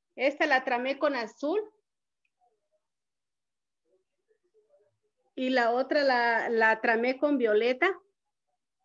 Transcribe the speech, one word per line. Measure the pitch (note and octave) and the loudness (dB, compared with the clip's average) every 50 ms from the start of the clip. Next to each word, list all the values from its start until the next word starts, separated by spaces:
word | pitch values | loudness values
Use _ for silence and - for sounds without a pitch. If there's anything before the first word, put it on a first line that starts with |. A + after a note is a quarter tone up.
| _ _ _ | _ _ _
Esta | A#3 B3 C#4+ C#4+ - E4 | -2 -2 -2 0 0 -2
la | D4+ C4+ C4 C4 | 0 0 0 0
tramé | C4+ B3 A#3+ B3 C4 C#4 C#4 | -2 -4 -2 -2 -4 -4 -2
con | D#4 D4 C#4 | -2 -2 -2
azul. | A#3+ A3+ G#3+ - - C#4 D4 E4+ G#4+ G#4+ - _ _ _ _ _ _ _ _ _ _ _ _ _ _ F#5+ F#5 _ _ _ _ _ _ _ _ _ _ _ _ _ _ _ _ _ _ _ _ _ _ _ _ _ _ _ D#4+ F4+ F#4+ F#4+ _ _ _ _ _ A4 _ _ F4+ _ A4 G#4 _ _ _ G#4 _ _ _ _ _ _ _ _ _ - | -2 -8 -10 -10 -8 -6 -4 -4 -4 -4 -6 _ _ _ _ _ _ _ _ _ _ _ _ _ _ _ _ _ _ _ _ _ _ _ _ _ _ _ _ _ _ _ _ _ _ _ _ _ _ _ _ _ _ _ _ _ _ _ _ _ _ _ _ _ _ _ _ _ _ _ _ _ _ _ _ _ _ _ _ _ _ _ _ -8
Y | - B3+ B3+ | -6 -4 0
la | C4 B3+ A#3 A3+ | 2 2 4 4
otra | A#3+ B3+ C4 C4 D#4 D4+ C#4+ | 2 0 0 0 0 0 2
la, | C4+ B3+ A#3+ A#3 A#3 A#3 A3 - - | 2 2 2 2 2 0 0 -2 0
la | A#3 A3+ A3+ A3 A3 A3 | 0 2 4 2 2 2
tramé | B3+ A#3+ A3+ A3+ A#3 B3+ C4 C4 | 0 0 0 0 0 -2 -2 -2
con | D4+ D4 D4 B3+ | 0 0 0 2
violeta. | A#3 A3 G#3 G#3+ A#3 B3 B3+ B3+ E4+ F#4+ F4+ - _ _ _ _ _ _ _ _ _ _ _ _ _ _ _ _ | 2 2 2 2 2 0 -2 0 -2 -2 -2 -4 _ _ _ _ _ _ _ _ _ _ _ _ _ _ _ _